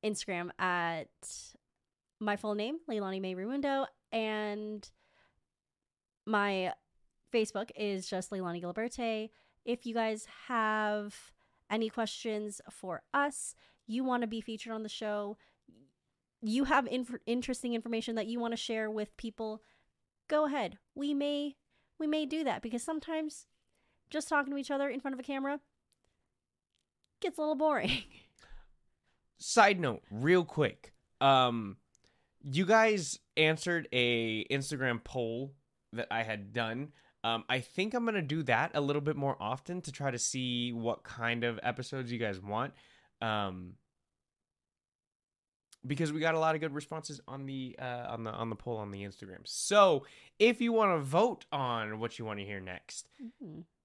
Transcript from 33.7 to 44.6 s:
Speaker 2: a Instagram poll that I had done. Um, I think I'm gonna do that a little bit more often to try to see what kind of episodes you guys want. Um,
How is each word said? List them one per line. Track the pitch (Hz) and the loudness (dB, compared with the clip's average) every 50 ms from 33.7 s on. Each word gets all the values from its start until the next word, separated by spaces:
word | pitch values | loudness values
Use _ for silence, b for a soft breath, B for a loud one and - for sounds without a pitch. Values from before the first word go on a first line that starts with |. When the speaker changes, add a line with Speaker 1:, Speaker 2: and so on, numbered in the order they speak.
| 175 170 151 - | 0 0 -2 0
Speaker 2:
a | - 123 120 120 120 117 113 113 110 110 - | 2 2 4 4 4 2 2 0 0 -2 -2
Instagram | - 135 139 135 139 151 131 131 127 120 113 - | -2 -2 -2 -2 -4 -4 -2 0 0 0 -2 -4
poll | - - 131 120 113 113 120 135 139 139 _ _ _ _ _ _ _ - | -6 -6 -4 -4 -4 -4 -6 -6 -8 -12 _ _ _ _ _ _ _ -6
that | 113 123 - | -6 -4 -2
I | - 113 113 | -2 -2 -2
had | 110 110 104 101 101 107 | -2 -4 -6 -6 -6 -4
done. | 120 117 113 113 123 143 156 b b b b b b - | -2 -2 -2 -2 -6 -8 -10 b b b b b b -2
Um, | 113 117 113 - - | 0 0 0 0 0
I | 127 131 | -2 -2
think | 117 - - - 190 214 233 | -2 -4 -4 -2 -2 0 0
I'm | 247 233 | 0 0
gonna | 226 214 202 | 0 0 0
do | 160 135 151 160 156 | 0 0 -2 -2 2
that | 131 120 113 143 165 - | 4 4 4 4 2 2
a | 151 | 0
little | 143 139 143 147 | 2 2 2 2
bit | 139 151 151 | 0 0 0
more | 143 139 139 - - | 0 0 0 0 0
often | - 104 127 135 - - 175 180 | -2 -2 -2 -4 -4 -8 -8 -8
to | 175 - | -8 -10
try | 135 - 143 139 | -8 -4 -2 -2
to | 123 120 | 0 0
see | - - - 131 127 127 123 120 120 123 117 | -2 -2 0 0 -2 0 0 0 0 -2 -2
what | 117 113 117 113 - _ | 0 0 0 -2 -2 _
kind | - - - 117 117 117 117 117 | -14 -6 -2 0 0 2 2 2
of | 120 117 107 - | 0 0 0 -2
episodes | 127 120 - 123 - - 135 127 117 | -2 -2 -2 -6 -6 -6 -6 -4 -4
you | 120 113 | -2 -2
guys | 117 107 98 92 | 0 -2 -2 -4
want. | 98 101 104 110 127 139 - b b b b b b b b _ | -6 -4 -2 -2 -2 -4 -6 b b b b b b b b _
Um, | 117 113 107 104 101 98 92 92 90 90 - _ _ _ _ _ _ _ _ _ _ _ _ _ _ _ _ _ | -2 0 0 0 0 -2 -4 -6 -12 -14 -16 _ _ _ _ _ _ _ _ _ _ _ _ _ _ _ _ _